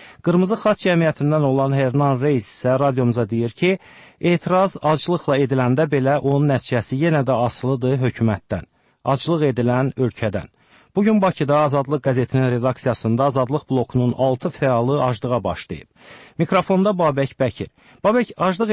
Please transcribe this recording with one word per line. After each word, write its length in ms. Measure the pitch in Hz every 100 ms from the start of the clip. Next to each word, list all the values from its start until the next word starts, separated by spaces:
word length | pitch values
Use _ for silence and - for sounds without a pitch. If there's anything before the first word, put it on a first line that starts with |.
| - - 170
Qırmızı 300 | 175 185 -
Xaç 300 | 214 202 190
cəmiyyətindən 560 | 170 160 - 147 156 143
olan 280 | 135 135
Hernan 480 | 139 131 139 143 127
Reis 260 | 147 131 -
isə 300 | - 123 131
radiomuza 500 | 143 131 120 117 104
deyir 200 | 113 117
ki, 280 | - 180 190 - - - _
etiraz 560 | 175 175 175 185 196 -
aclıqla 560 | 147 156 - 175 - 139
ediləndə 480 | 131 131 123 131 160
belə 320 | 143 131 143
onun 320 | 139 139 147
nəticəsi 480 | 127 - 123 - 131
yenə 240 | 165 156 127
də 80 | 117 120
asılıdır 540 | - 127 131 127 135
hökumətdən, 640 | 127 - 127 98 - 92 - _ _ _ 127
aclıq 380 | 135 156 165 147
edilən 420 | 117 120 123 135
ölkədən. 540 | - 123 - 110 92 - _ _ _ _ 190
Bugün 260 | 208 220
Bakıda 380 | 190 - 143 147 151
Azadlıq 340 | 139 131 143 139
qəzetinin 420 | 127 120 135 131
redaksiyasında 720 | 120 127 123 127 110 113 117
Azadlıq 460 | 139 135 123 147 -
blokunun 460 | 131 117 127 123 113
altı 320 | 131 127 175
fəalı 540 | - 139 117 123 143
aclığa 400 | 127 120 123 120
başlayıb. 440 | 95 82 - 80 - _ - - - -
Mikrofonda 520 | 165 190 - 190 202
Babək 480 | 180 160 139 135 -
Bəkir. 320 | 131 - - _ - -
Babək, 300 | 196 247 - -
aclıq 320 | 180 180 220